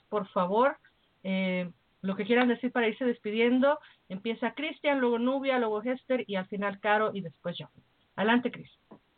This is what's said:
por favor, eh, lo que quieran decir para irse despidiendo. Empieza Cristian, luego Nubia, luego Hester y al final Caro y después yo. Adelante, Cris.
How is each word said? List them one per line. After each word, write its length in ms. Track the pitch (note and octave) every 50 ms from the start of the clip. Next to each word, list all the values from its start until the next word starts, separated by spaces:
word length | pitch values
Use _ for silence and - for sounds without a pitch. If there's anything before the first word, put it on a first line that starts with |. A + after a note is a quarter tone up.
| _ -
por 180 | - G#3 F#3+ -
favor, 500 | - G3+ F3+ F3+ G3+ A3 B3+ C#4 D4+ - _ - _ _ _ _ _ _ -
eh, 480 | F#3+ F#3+ F#3+ F#3+ F#3 F#3 F3+ F3+ F3 - _ _ _ _ - -
lo 120 | F#3+ F#3+
que 80 | G3+ G#3
quieran 240 | G3 A#3+ A#3+ B3+ A#3+
decir 240 | A#3 A#3 - B3
para 160 | - B3 A#3 A3
irse 160 | A3 - C4
despidiendo. 760 | A#3+ A#3+ - - G#3+ G#3 A3+ A#3 A#3+ B3+ B3+ C4 C#4 D4+ D4+ - - - _ _ -
Empieza 440 | F#3 F#3+ - A3+ A3+ - - A3 -
Cristian, 460 | - C#4+ D#4+ - - - D4 C#4+ C4+
luego 180 | B3 A#3+ A#3 A#3
Nubia, 400 | A#3+ B3+ C4+ C#4 C4 C4+ C4 B3+
luego 240 | A#3 A3 G#3+ G#3
Hester 420 | G#3 B3 C4 B3+ _ - B3+ B3 A3 -
y 80 | G3+
al 100 | F#3 F#3+
final 340 | - G#3 G3 G3+ G3+ G3 G3
Caro 300 | - G#3+ G#3 G#3+ G#3+ G#3+
y 100 | - G3+
después 360 | E3 D#3+ - _ - F3 E3+ -
yo. 100 | D3+ - _ - _ _ _ _ _ _ -
Adelante, 360 | - F#3+ A3 A#3+ B3 B3 A#3+
Cris. 180 | - B3+ - - _ _ _ - - - _ _ _